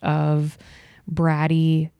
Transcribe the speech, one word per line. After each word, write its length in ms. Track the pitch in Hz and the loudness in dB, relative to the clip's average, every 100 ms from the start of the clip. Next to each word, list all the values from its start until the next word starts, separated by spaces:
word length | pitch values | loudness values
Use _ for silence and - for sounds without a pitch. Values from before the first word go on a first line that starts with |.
of 540 | 147 151 151 151 151 - - - - - - | -4 -2 0 0 -2 -6 -18 -20 -20 -20 -8
bratty 800 | 165 165 151 160 165 160 160 160 - | -2 0 0 0 2 2 0 -2 -8